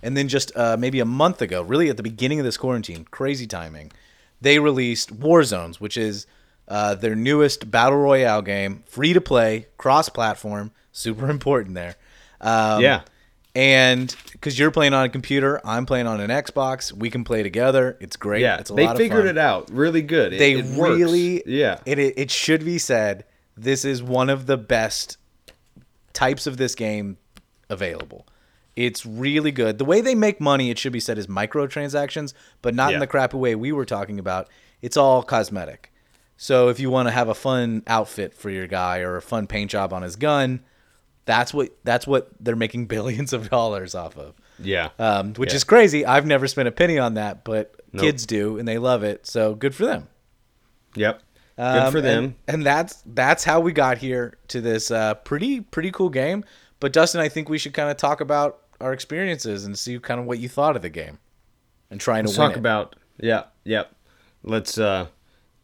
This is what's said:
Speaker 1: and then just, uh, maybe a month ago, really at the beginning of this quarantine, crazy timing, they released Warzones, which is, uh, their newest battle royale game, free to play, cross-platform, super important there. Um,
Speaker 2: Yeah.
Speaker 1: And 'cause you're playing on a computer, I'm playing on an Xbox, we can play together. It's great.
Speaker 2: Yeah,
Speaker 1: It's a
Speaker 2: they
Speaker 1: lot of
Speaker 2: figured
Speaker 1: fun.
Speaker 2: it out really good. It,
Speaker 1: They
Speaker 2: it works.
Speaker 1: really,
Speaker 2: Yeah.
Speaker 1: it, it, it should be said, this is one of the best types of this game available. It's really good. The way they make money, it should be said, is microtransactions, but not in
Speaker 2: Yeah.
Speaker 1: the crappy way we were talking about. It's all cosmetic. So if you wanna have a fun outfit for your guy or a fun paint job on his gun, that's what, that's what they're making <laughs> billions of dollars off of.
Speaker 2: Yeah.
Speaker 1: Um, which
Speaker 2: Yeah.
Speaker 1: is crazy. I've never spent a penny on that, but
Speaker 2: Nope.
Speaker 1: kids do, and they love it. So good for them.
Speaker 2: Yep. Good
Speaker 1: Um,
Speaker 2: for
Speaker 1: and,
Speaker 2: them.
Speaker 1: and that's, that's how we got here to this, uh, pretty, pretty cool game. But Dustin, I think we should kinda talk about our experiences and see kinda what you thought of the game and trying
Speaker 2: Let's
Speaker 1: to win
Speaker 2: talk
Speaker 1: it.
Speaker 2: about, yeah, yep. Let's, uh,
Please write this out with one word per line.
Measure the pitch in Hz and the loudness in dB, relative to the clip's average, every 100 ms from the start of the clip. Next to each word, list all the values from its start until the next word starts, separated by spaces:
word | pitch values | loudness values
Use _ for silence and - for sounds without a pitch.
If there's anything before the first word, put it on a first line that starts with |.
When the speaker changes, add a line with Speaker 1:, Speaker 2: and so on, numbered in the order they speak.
Speaker 1:
and | 117 139 | -2 -2
then | 139 | 0
just, | 135 - - | 0 -2 -2
uh, | 117 113 | 0 2
maybe | 127 135 | 0 0
a | 117 | -2
month | 127 165 180 | 2 2 2
ago, | 107 90 | -4 -4
really | 85 139 165 | -2 0 0
at | 113 | 0
the | |
beginning | 113 110 131 151 | -6 -4 -2 0
of | 131 | -2
this | - | -4
quarantine, | 131 123 101 82 80 | -4 -4 -6 -12 -16
crazy | - 135 139 117 | -6 -4 -4 -8
timing, | 92 82 78 78 - _ _ _ _ | -10 -10 -14 -18 -20 _ _ _ _
they | 139 147 | 6 6
released | 151 131 123 117 - 107 | 6 2 0 -2 -6 -4
Warzones, | 147 170 135 98 85 82 | 6 6 6 0 -6 -10
which | 104 - | -8 -4
is, | 110 101 - _ _ _ _ | -4 -4 -12 _ _ _ _
uh, | 104 104 98 | -2 0 0
their | 110 110 | 0 0
newest | 120 147 147 - 113 | 2 4 4 2 -2
battle | 113 123 143 | 4 4 4
royale | 139 135 123 107 | 4 4 4 2
game, | 98 101 98 98 _ | 0 -4 -4 -6 _
free | - 147 | -2 2
to | 175 | 2
play, | 180 127 113 110 110 _ | 4 4 4 0 -6 _
cross-platform, | 135 139 160 - 113 104 107 104 104 _ _ | 2 4 2 -2 -2 -2 -8 -8 -10 _ _
super | - 120 110 135 | -10 -8 -4 -2
important | 147 139 135 98 92 | -2 2 0 0 -8
there. | 87 87 _ - - _ | -10 -14 _ -20 -20 _
Um, | 110 113 110 107 | 0 2 4 4
Speaker 2:
Yeah. | 127 120 - _ _ _ _ 127 | 4 4 -2 _ _ _ _ 2
Speaker 1:
And | 135 131 127 127 127 - - - | 6 8 6 4 -2 -10 -18 -8
'cause | 151 127 | -6 2
you're | 151 | 2
playing | 160 147 | 4 4
on | 135 131 | 4 2
a | |
computer, | 135 127 139 135 143 | -2 -2 2 2 0
I'm | - 113 127 | -2 -4 0
playing | 127 120 | 0 0
on | 107 | -2
an | 101 | -2
Xbox, | 131 143 - 131 131 - | -2 -2 -2 -2 -4 -8
we | 98 113 | -8 -6
can | 123 | -6
play | 117 113 | -2 -2
together. | 101 101 127 135 127 123 | -2 0 2 4 2 -2
It's | 95 - | -14 -10
great. | 104 104 | -2 2
Speaker 2:
Yeah, | 120 87 | 2 0
Speaker 1:
It's | - | -2
a | |
Speaker 2:
they | 104 165 | 2 2
Speaker 1:
lot | |
of | 117 | 4
Speaker 2:
figured | 226 220 | 2 4
Speaker 1:
fun. | 196 | 2
Speaker 2:
it | 160 | 2
out | 147 95 - | 2 0 -4
really | 120 156 165 | 0 2 2
good. | 147 160 104 | 0 2 2
It, | 92 | 4
Speaker 1:
They | 143 | 4
Speaker 2:
it | 131 127 | 4 -2
works. | 135 170 170 | 0 2 4
Speaker 1:
really, | 170 175 175 180 - | 4 4 2 -2 -2
Speaker 2:
Yeah. | 131 131 90 - | 0 2 0 -2
Speaker 1:
it, | 139 | 0
it, | 139 131 | 0 0
it | 135 | -4
should | - - 160 156 | -2 2 0 0
be | 170 | -4
said, | - 120 107 101 - _ _ - | 0 2 2 -2 -10 _ _ -8
this | 120 135 135 | -2 -2 -2
is | 131 | -4
one | 123 127 131 | -2 0 2
of | 135 127 | 0 0
the | 131 | -2
best | 107 120 110 - - - _ _ - _ _ - _ _ _ | 2 0 0 -4 -8 -14 _ _ -20 _ _ -20 _ _ _
types | - 131 135 - | -2 -2 -2 -6
of | 127 | -4
this | 131 - | -4 -2
game | 110 107 101 95 _ - _ _ _ | -4 -4 -6 -12 _ -20 _ _ _
available. | 95 92 - - - - _ _ _ _ - | -8 -6 -8 -12 -18 -20 _ _ _ _ -4
It's | 123 117 117 | -4 -4 -12
really | 110 135 151 151 | -6 -2 0 0
good. | 135 110 104 | 0 -2 0
The | 139 | 2
way | 190 | 2
they | 240 240 | 4 2
make | 214 202 | 2 2
money, | 147 139 127 | 2 2 2
it | 117 | -2
should | 139 | -4
be | 123 | -6
said, | - 107 | -4 -6
is | 95 | -4
microtransactions, | 98 110 151 143 151 143 143 143 - 147 - - _ | -4 -4 -2 -4 -6 -4 -4 -4 -6 -10 -14 -20 _
but | 120 | -4
not | 120 135 | 0 0
in | |
Speaker 2:
Yeah. | 147 | 2
Speaker 1:
the | 135 | 0
crappy | 143 131 139 | 0 0 0
way | 127 | -2
we | 110 127 | 0 -2
were | 151 123 | -4 -4
talking | 104 98 104 | -6 -6 -8
about. | 95 92 92 _ _ _ | -4 -4 -6 _ _ _
It's | 120 147 | -4 4
all | 135 131 | 6 6
cosmetic. | 120 120 104 98 80 76 - _ _ _ _ _ | 4 0 0 -4 -10 -14 -20 _ _ _ _ _
So | - 127 123 | 2 6 6
if | 123 | 4
you | 135 | 0
wanna | 127 123 | 2 2
have | 120 113 | 0 0
a | 107 | 0
fun | 135 127 120 110 110 | 0 0 0 -4 0
outfit | 113 107 - 95 | -2 -2 -6 -10
for | _ 104 | _ -10
your | 95 92 | -8 -6
guy | 92 90 90 | -4 -2 -2
or | 90 90 | -4 -8
a | |
fun | - 117 101 | -6 -6 -4
paint | 110 104 | -6 -4
job | 107 98 | -4 -4
on | 92 | -6
his | 90 95 | -10 -4
gun, | 143 147 131 127 _ _ _ _ _ _ - | 0 2 0 -2 _ _ _ _ _ _ 0
that's | 113 123 | 0 2
what, | 147 135 _ | -2 -4 _
that's | - 120 - | -2 -2 2
what | 135 - _ | -2 -2 _
they're | 117 117 | -4 -2
making | 113 120 117 | -2 -4 -6
<laughs> | 110 | -4
billions | 113 113 139 | -4 -6 -4
of | 127 107 | -4 0
dollars | 127 113 104 92 92 | 0 0 -4 -8 -10
off | 82 78 | -12 -14
of. | 71 - _ _ | -20 -20 _ _
Speaker 2:
Yeah. | 95 95 80 - | -4 -2 -2 -2
Speaker 1:
Um, | 113 101 98 107 | 0 2 -2 -4
which | 127 | -2
Speaker 2:
Yeah. | 135 | -2
Speaker 1:
is | |
crazy. | - 233 214 147 123 | 6 8 8 4 4
I've | 135 147 | 2 4
never | 139 131 | 2 2
spent | - 123 | 0 -2
a | |
penny | - 175 156 | 2 2 2
on | 120 | 0
that, | 110 104 - | -2 -6 -8
but | - 110 104 _ _ | -4 -4 -4 _ _
Speaker 2:
Nope. | 98 | -2
Speaker 1:
kids | 123 139 113 | 0 0 -4
do, | 110 104 110 | -2 -2 -4
and | 117 | -4
they | 113 | -2
love | 123 123 | 0 0
it. | 104 104 - | 0 -6 -6
So | 117 110 | 0 0
good | 107 135 135 | 0 -4 0
for | 226 | -2
them. | 101 73 _ _ _ _ _ _ _ _ - | -2 -8 _ _ _ _ _ _ _ _ -2
Speaker 2:
Yep. | 104 - _ _ _ - | -2 -2 _ _ _ -6
Good | |
Speaker 1:
Um, | 123 131 - | 0 2 2
Speaker 2:
for | 151 | 2
Speaker 1:
and, | 135 | 2
Speaker 2:
them. | 113 131 123 - | 0 -2 -8 -6
Speaker 1:
and | 156 139 | -2 0
that's, | 147 175 - - | 0 -2 -10 -10
that's | 117 127 165 | -2 2 2
how | 175 160 | 2 2
we | 170 | 2
got | 151 131 120 | 2 2 0
here | 131 127 120 - _ | -4 -4 -6 -10 _
to | 127 | -6
this, | 117 110 - | -2 -2 -2
uh, | 113 107 | 0 0
pretty, | 107 - 147 233 269 | -2 -4 -4 -2 -4
pretty | 208 - 170 | -4 -6 -6
cool | 180 185 | -2 -2
game. | 135 135 196 208 - _ _ | 0 -2 -2 -8 -18 _ _
But | 139 | 0
Dustin, | 135 165 175 | 4 4 2
I | 156 | -2
think | 160 151 | -4 -6
we | 156 | -6
should | 147 139 | -4 -4
kinda | 147 | -4
talk | 143 143 147 | -2 -2 -2
about | 139 147 147 - _ _ | -2 0 0 -4 _ _
our | 131 | -8
experiences | 131 - 156 190 156 120 101 | -8 -8 -6 -4 -4 -6 -8
and | 101 98 | -8 -10
see | - 123 | -10 -10
kinda | - 123 | -6 -6
what | 123 120 | -6 -6
you | 123 | -6
thought | - 147 131 | 0 0 0
of | |
the | 87 | -6
game | 80 76 76 _ _ _ _ _ _ _ | -10 -14 -16 _ _ _ _ _ _ _
and | 101 | -6
trying | - 113 107 | -2 0 0
Speaker 2:
Let's | 101 | 2
Speaker 1:
to | |
win | 151 | 2
Speaker 2:
talk | 101 | 2
Speaker 1:
it. | |
Speaker 2:
about, | 113 107 - - _ _ | 0 0 -4 -12 _ _
yeah, | 113 113 - _ | -2 -2 -4 _
yep. | - 110 - _ _ _ _ _ | -4 -4 -4 _ _ _ _ _
Let's, | - 110 - - | -6 -4 -4 -2
uh, | 107 95 85 _ _ _ _ _ | 0 0 -4 _ _ _ _ _